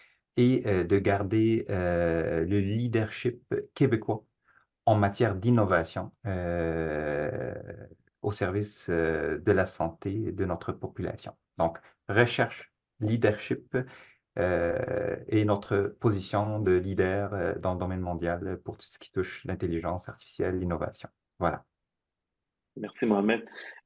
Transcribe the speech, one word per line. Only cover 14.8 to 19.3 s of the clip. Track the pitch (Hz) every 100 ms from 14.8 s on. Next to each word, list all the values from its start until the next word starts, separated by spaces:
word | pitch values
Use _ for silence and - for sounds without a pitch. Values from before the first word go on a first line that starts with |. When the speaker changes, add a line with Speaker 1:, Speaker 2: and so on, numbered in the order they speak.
| - - - - -
Speaker 1:
et | 110 104
notre | 101 - 101 98 -
position | 117 98 95 104 107 107
de | 98
leader, | 90 95 95 92 98 98
euh, | 98 87 87
dans | 92
le | 87
domaine | 90 92
mondial | 90 85 85 87 95 90 -
pour | 85
tout | -
ce | -
qui | -
touche | - 92